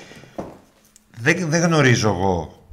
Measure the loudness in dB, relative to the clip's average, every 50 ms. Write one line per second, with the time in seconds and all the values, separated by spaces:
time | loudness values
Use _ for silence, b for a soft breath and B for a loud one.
0 | B B B B B B B B -16 -16 -16 -20 _ _ _ _ _ _ _ _
1 | _ _ -16 -6 -2 -2 -2 -2 -2 -2 -2 0 0 2 2 4 4 4 2 2
2 | 0 0 -2 0 0 0 -2 -2 -4 -8 -14 -20 _ -20